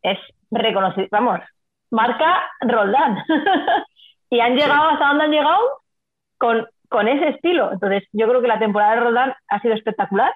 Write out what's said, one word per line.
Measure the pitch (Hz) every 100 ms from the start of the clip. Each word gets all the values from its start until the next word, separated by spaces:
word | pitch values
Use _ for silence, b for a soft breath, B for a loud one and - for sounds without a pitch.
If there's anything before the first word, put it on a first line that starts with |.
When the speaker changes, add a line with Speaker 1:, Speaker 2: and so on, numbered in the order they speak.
Speaker 1:
es | 185 190 - _ _
reconocido, | 214 220 196 190 190 -
vamos, | 208 247 175 - _ _ _ _
marca | 226 233 240 320 370 - -
Roldán. | 240 233 196 - 277 190 -
<laughs> | 311 320 359 - - - b b b _
Y | 240
han | 233 254
Speaker 2:
Sí. |
Speaker 1:
llegado | 294 294 311
hasta | 294 285
donde | 294
han | 302
llegado | 302 294 370 480 554 _ _ _ _ _ _
con, | 233 226 220 _ _
con | 214 214
ese | 285 311
estilo. | - 330 339 208
Entonces, | 190 202 196 -
yo | 208 220
creo | 247
que | 233
la | 220
temporada | 220 208 208
de | 233
Roldán | 240 233 262 - -
ha | 202
sido | 233
espectacular. | 214 220 214 196 196 285